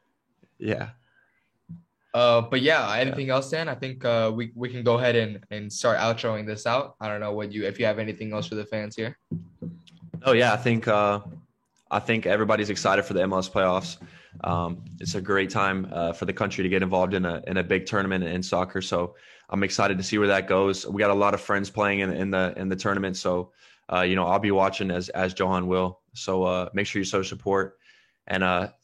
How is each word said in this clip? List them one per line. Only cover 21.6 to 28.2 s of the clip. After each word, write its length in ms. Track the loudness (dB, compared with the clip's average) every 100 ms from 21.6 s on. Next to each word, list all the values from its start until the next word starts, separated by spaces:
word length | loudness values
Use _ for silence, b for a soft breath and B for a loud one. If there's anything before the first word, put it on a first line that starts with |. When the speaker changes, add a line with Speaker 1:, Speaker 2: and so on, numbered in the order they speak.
| -2
Speaker 1:
playing 300 | 0 0 0
in, 100 | -2
in 200 | -2 0
the, 220 | 0 0 -2
in 140 | -4
the 60 | -2
tournament. 420 | -2 -2 -2 -4
So, 340 | -2 -2 -4 b b b -4
uh, 100 | 0
you 140 | 2 2
know, 100 | 2
I'll 140 | 2
be 120 | 2
watching 400 | 2 2 0 -2
as, 180 | -2 -4
as 240 | -2 -2 0
Johan 300 | 0 0 2
will. 340 | 0 0 -4 _
So, 300 | -10 -2 0
uh, 260 | 0 0 -2
make 120 | -4 -4
sure 140 | -4
you 60 | -2
show 180 | -2
support 540 | -4 -6 -2 0 -2 -8 b b b b